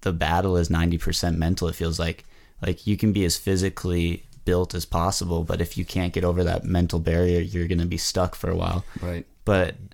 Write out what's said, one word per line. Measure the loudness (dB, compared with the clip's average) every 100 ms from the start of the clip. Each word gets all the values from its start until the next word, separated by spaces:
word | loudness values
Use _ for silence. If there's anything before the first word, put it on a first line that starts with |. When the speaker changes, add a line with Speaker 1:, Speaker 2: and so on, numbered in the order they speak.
Speaker 1:
the | -2
battle | 0 2 2 4 2
is | 2
ninety | 2 2 2
percent | 0 0 0 0
mental, | 0 0 -2
it | -2
feels | -4 -2
like. | -4 -4 -14 -20 -20 -6
Like, | -4 -2 -2
you | 2
can | 2
be | 4 2
as | 0
physically | 0 0 0 -2 -2 0 0 -2 -10 -6 0
built | 0 0
as | -4 -4
possible, | 0 0 -2 -2 -2
but | -2 -2
if | -2 -4
you | -4
can't | -2 -2
get | 0
over | 0 2 0
that | 0
mental | 0 2 2 0
barrier, | 2 2 4 2
you're | 0 -4 0
gonna | 0 0
be | -2
stuck | -2 0 -2 -2
for | -4
a | -2
while. | -2 -4 -6 -8
Speaker 2:
Right. | -6 -8 -10 _ 2
Speaker 1:
But, | 2 2 -2 -18